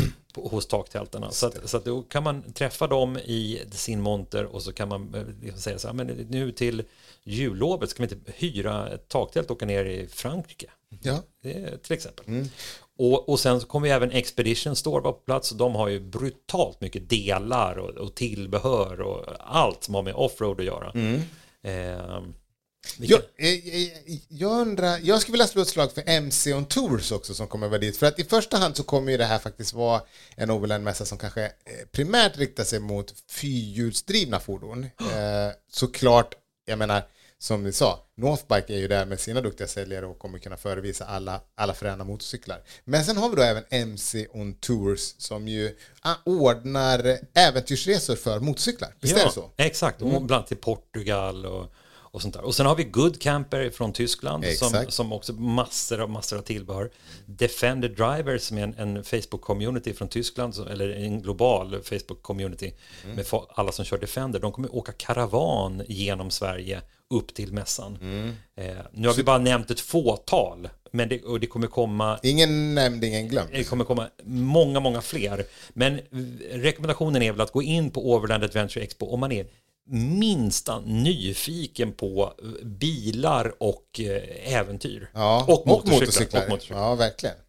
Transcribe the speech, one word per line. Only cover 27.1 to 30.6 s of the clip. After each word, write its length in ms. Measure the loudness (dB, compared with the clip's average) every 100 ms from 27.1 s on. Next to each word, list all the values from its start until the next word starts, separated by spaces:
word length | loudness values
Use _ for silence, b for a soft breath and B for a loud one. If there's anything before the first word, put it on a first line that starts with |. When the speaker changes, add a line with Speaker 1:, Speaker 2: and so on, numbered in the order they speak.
Speaker 2:
också 220 | -4 -6
som 120 | -8 -6
kommer 220 | -4 0
vara 100 | 2
dit. 180 | 0 4
För 100 | 2
att 120 | 2
i 60 |
första 320 | 2 2 4 2
hand 200 | 2 0
så 60 |
kommer 300 | 0 2 2
ju 60 | 2
det 60 |
här 140 | 2 2
faktiskt 340 | -2 -8 -8
vara 280 | 0 2 2 0 B B -6
en 140 | 0
Overland-mässa 540 | 0